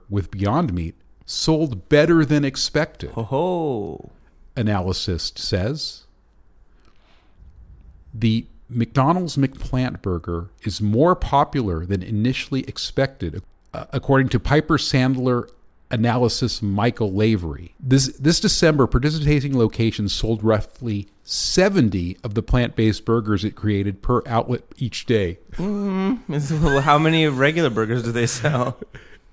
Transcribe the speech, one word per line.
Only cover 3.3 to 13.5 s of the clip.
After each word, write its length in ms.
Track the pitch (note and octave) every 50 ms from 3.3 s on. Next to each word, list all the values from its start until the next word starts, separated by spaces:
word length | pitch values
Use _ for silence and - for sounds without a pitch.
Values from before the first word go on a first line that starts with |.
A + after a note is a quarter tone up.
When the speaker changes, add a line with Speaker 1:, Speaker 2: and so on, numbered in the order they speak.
| C3+ C#3+ F3 F#3 F3+ E3+ D#3+ D3 B2 G#2+ F#2+ E2 D2 - - - - - _ _ _ _ - - -
Speaker 1:
Analyst 840 | C3 G#2+ G#2+ G#2 F#2+ F2+ F#2+ F2+ - - G2+ F2 D#2+ - - -
says. 680 | - - - G#2 F2+ F#2 A#2+ D#3 D3+ - - - - _ _ _ _ _ _ _ _ - - _ - - _ _ _ _ _ _ _ _ _ _ _ _ _ _ _ - - - - - - - - - - - - - - -
The 340 | A2+ A2+ A2 A2 A#2 - - - - - -
McDonald's 680 | A2+ A#2 - - - C3+ C3 D3+ F3 F#3 F3+ D#3 -
McPlant 640 | C#3 C#3 C3 - - - - C3+ B2+ B2+ B2 G2+ -
burger 480 | - G2 F2+ E2+ - F2+ F2 E2+ F2+ - - _ -
is 180 | G#2+ F#2+ -
more 340 | G#2+ G2+ G#2+ A#2 D#3 F3 F3+
popular 720 | F3+ - - C#3+ C#3 D3 - - C#3 A2+ F#2+ E2+ D#2+ E2+
than 160 | F#2 G2+ F#2
initially 600 | F#2 A2+ A2+ G#2 A2 B2+ B2+ - - - C3+ C3
expected, 840 | - - - - - - - C3 C3+ C3+ - - F#2+ E2 C#2+ F#2+ - -